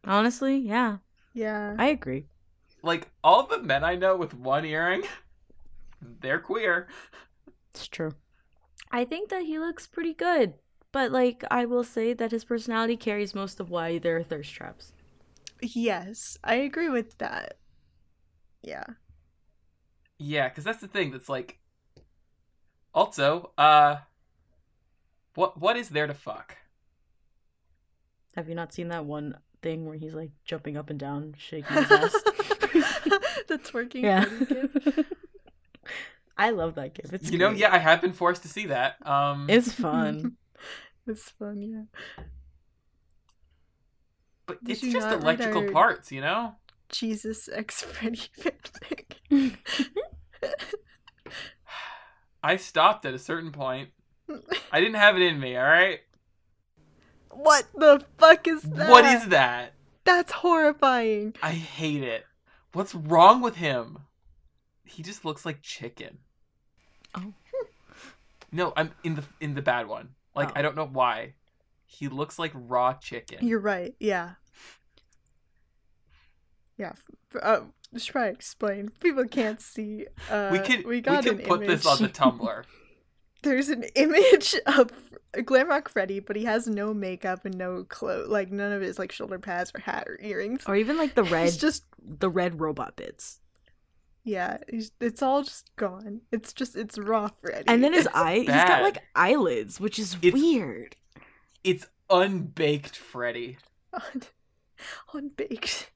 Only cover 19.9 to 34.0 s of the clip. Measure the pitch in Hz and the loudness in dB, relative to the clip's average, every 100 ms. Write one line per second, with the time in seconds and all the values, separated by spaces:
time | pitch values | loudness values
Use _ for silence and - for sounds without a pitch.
19.9 | _ _ _ 147 151 131 - 165 226 196 | _ _ _ -4 -2 -2 -4 -8 -8 -8
20.9 | 208 160 131 - 131 123 - _ _ _ | -4 -4 -6 -8 -8 -8 -18 _ _ _
21.9 | _ _ _ _ _ _ _ _ _ _ | _ _ _ _ _ _ _ _ _ _
22.9 | 156 208 - 143 165 175 - 147 151 147 | 0 0 2 0 0 -6 4 6 8 6
23.9 | 143 - _ _ _ _ _ _ _ _ | 2 -10 _ _ _ _ _ _ _ _
24.9 | _ _ _ _ - 180 - 180 240 208 | _ _ _ _ -2 -2 0 0 0 -2
25.9 | 151 151 143 - 104 - - _ _ _ | -2 -2 -4 -12 -14 -14 -20 _ _ _
26.9 | _ _ _ _ _ _ _ _ _ _ | _ _ _ _ _ _ _ _ _ _
27.9 | _ _ _ _ - 160 170 165 - 170 | _ _ _ _ -14 -12 -10 -10 -10 -10
28.9 | 170 147 151 147 - _ _ 160 160 160 | -8 -8 -10 -10 -14 _ _ -8 -8 -10
29.9 | 156 156 156 160 - - 160 151 147 151 | -12 -12 -12 -14 -16 -12 -12 -10 -10 -10
30.9 | 147 139 143 151 147 - 156 143 302 285 | -10 -8 -8 -10 -16 -14 -12 -2 0 4
31.9 | 415 427 427 440 415 403 415 - 339 - | 4 4 0 -2 -2 -6 -4 2 2 2
32.9 | 622 - 392 640 571 440 311 - 240 240 | -2 0 0 0 -8 -6 -8 -6 -8 -8
33.9 | 254 | -2